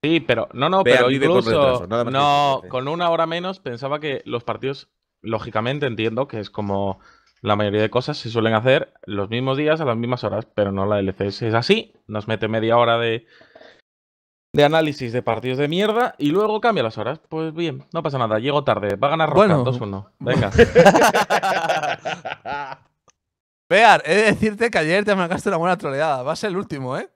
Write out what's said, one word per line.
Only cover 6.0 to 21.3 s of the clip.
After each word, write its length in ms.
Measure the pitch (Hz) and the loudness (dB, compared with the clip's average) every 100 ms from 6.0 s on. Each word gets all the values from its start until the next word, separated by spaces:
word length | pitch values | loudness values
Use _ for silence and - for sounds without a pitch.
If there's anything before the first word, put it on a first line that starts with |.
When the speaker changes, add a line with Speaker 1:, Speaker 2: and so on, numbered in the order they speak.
| 110 113 135 | -4 -2 -6
Speaker 1:
que 120 | 113 | -6
es 100 | 98 | -10
como 500 | - 104 98 98 95 _ _ _ _ | -8 -4 -2 -4 -6 _ _ _ _
la 140 | 104 104 | -2 0
mayoría 260 | 104 104 | 0 0
de 80 | 107 | 0
cosas 260 | 120 127 147 | -2 -4 -8
se 140 | 117 | -4
suelen 240 | 113 113 110 | -2 2 2
hacer 380 | 123 139 - _ - | 4 2 0 _ -10
los 240 | 101 98 | -6 -4
mismos 260 | 117 131 135 | -4 -2 -2
días 220 | 151 160 | 0 0
a 40 | 151 | 0
las 120 | 113 | -2
mismas 260 | 117 123 | -2 -2
horas, 240 | 107 98 113 - | -2 -4 -6 -2
pero 160 | 101 | -2
no 160 | 98 98 | 0 0
la 100 | 104 | 0
L 160 | 95 | -2
C 140 | 92 101 | -2 -4
S 200 | 98 117 | -4 0
es 60 | |
así, 400 | 113 120 214 - _ - | 0 2 0 0 _ -10
nos 200 | 107 101 | -10 -6
mete 200 | 110 110 | -4 -2
media 300 | 110 110 117 | -2 2 4
hora 200 | 120 117 | 4 2
de, 300 | 117 113 _ _ _ - - _ _ _ _ _ _ _ _ | 0 -4 _ _ _ -20 -20 _ _ _ _ _ _ _ _
de 100 | 143 | 2
análisis 500 | 143 160 160 - 123 | 4 4 0 -2 -4
de 80 | 120 | -4
partidos 340 | 117 110 120 127 | -2 -4 -4 -2
de 80 | 147 | -2
mierda 460 | 170 214 220 240 - | 0 0 0 -2 0
y 80 | 147 | 0
luego 280 | 170 214 214 | 2 0 0
cambia 220 | 233 202 | 0 0
las 140 | 117 110 | -2 -4
horas. 200 | 107 156 _ | -8 -8 _
Pues 240 | 156 160 | -8 -8
bien, 300 | 160 165 135 - | -4 -6 -6 -10
no 80 | - | -6
pasa 140 | 151 135 | -4 -2
nada, 180 | 117 107 | 0 0
llego 240 | 123 143 | 0 0
tarde, 320 | 139 104 101 101 | 0 0 0 0
va 120 | 139 | 0
a 40 | |
ganar 180 | 160 156 | 2 2
Roca, 80 | 160 | 4
Speaker 3:
Bueno. 240 | 208 156 | 4 4
Speaker 1:
dos 160 | 123 123 | 0 -2
uno, 300 | 110 98 98 _ | -4 -8 -10 _
venga. 300 | - 127 107 | -2 0 0
Speaker 3:
<laughs> 100 | - 240 - 202 277 285 208 202 | 4 4 8 6 6 4 2 0